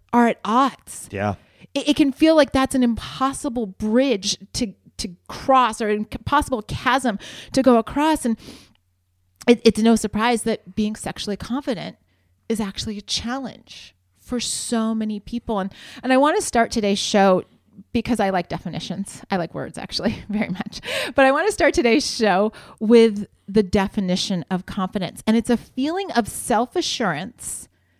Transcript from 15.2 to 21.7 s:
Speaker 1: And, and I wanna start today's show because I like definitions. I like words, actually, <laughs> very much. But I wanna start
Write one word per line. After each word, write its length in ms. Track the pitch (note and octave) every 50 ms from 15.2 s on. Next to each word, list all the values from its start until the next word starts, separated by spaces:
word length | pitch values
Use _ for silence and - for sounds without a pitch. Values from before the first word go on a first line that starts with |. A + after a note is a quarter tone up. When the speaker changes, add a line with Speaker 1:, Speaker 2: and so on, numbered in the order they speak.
| - - A#3 A#3+ - - A3+ G3
Speaker 1:
And, 120 | F#3 G3 - - - - - -
and 100 | - B3+ C4
I 40 |
wanna 240 | C4 C#4 D4+ E4+ G#4+
start 300 | - - - A#3+ A#3 -
today's 280 | - A#3 G#3 G3+ G3 F#3+
show 440 | - - - G#3 G3 G3 F#3 F3+ - _ _ _ _ _ _ - - _
because 280 | - A#3 A3 - B3+ G#3+
I 80 | G3+ G3
like 180 | F#3+ F3+ E3+ -
definitions. 720 | - - - F3 E3 E3 - - F3+ - G3 - - - - -
I 60 | G3
like 160 | F#3 E3 - -
words, 240 | D3 C3+ - -
actually, 460 | - - - - - E3 G#3+ A3 - -
<laughs> 40 | -
very 200 | G#3 G#3 - -
much. 300 | F#3 - - - - - - - C5+ C5+ - - A#3+
But 120 | - C4+
I 60 | C4
wanna 200 | C4+ D4+ F4 G#4
start 220 | - - F4 C#4